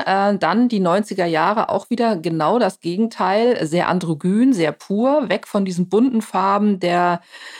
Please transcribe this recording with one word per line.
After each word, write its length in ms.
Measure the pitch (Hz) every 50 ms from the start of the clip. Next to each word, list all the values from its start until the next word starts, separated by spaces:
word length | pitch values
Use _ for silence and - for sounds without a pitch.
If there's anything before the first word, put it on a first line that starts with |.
| -
Äh, 320 | - 190 196 196 208 208
dann 320 | 185 - 160 190 233 247 240
die 120 | 226 190
neunziger 460 | 185 165 175 208 214 - 185 190 175
Jahre 420 | 170 160 151 165 190 214 226 - -
auch 200 | - - - -
wieder 280 | 240 - 233 226 214
genau 420 | 165 160 170 165 156 151 165 214 247
das 220 | 214 185 - -
Gegenteil, 840 | - 170 175 202 226 220 - - 190 185 196 220 233 247 233 - 160
sehr 220 | 143 165 175 160 -
androgyn, 640 | 175 180 175 170 156 143 - 180 202 220 254 277
sehr 200 | 247 175 160 147
pur, 560 | 151 - - - 196 208 247 269 285 302 247 -
weg 180 | - - -
von 180 | - - 202 196
diesen 240 | 185 175 175 180 180
bunten 320 | 190 220 262 269 226 220
Farben 580 | 208 - - 185 190 196 202 208 208 208 196 185
der 400 | 180 175 175 175 175 175 175 170 - _ - - - - -